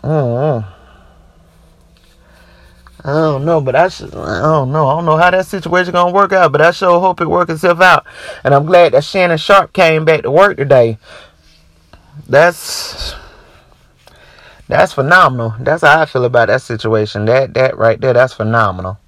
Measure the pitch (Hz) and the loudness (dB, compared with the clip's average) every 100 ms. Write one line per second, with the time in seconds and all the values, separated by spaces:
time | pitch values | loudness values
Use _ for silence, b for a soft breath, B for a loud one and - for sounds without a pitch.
0 | 127 156 127 120 151 123 101 b b b | -2 -2 -2 -2 -2 -4 -8 b b b
1 | b b b b b b b _ _ _ | b b b b b b b _ _ _
2 | b b b b b b b b b _ | b b b b b b b b b _
3 | 147 147 156 139 147 165 131 127 185 - | -6 -2 -2 -2 -2 -2 0 -2 -2 -6
4 | - - 78 92 143 156 127 151 143 156 | -16 -12 -10 -4 -2 -2 -2 -2 -2 -2
5 | 170 156 180 185 185 196 - 180 180 175 | -2 2 2 0 -4 -10 -4 -2 0 -2
6 | 175 185 196 190 170 143 160 175 185 175 | 0 0 0 2 2 2 0 2 0 2
7 | 185 175 160 170 175 160 180 170 185 151 | 0 -2 -2 -2 -2 -2 -2 2 4 2
8 | B B B B 135 143 156 175 175 127 | B B B B 0 0 4 4 4 2
9 | 147 196 180 160 - 196 - - 170 160 | 0 -2 -2 -2 2 2 2 0 0 2
10 | 156 156 120 147 202 - 139 131 117 110 | 0 0 0 2 2 0 2 4 2 -2
11 | b b b b b b b _ _ - | b b b b b b b _ _ -20
12 | _ 143 - 131 170 170 - - - - | _ -20 -2 2 2 0 -12 -12 -12 -14
13 | - B B B B B B B B B | -14 B B B B B B B B B
14 | B B B B B B - 135 180 - | B B B B B B -6 -2 -2 -2
15 | 135 185 160 127 117 110 127 165 156 156 | 2 4 4 0 -6 -4 -4 0 2 2
16 | 156 135 123 120 110 127 - 113 110 110 | 2 -2 0 2 2 -2 -4 -8 -2 -2
17 | 107 104 107 127 135 123 131 - 113 110 | -2 -4 0 0 0 -2 -2 0 -2 0
18 | 131 120 127 - 107 117 104 92 92 101 | 0 0 0 -2 -2 0 0 -4 -10 -12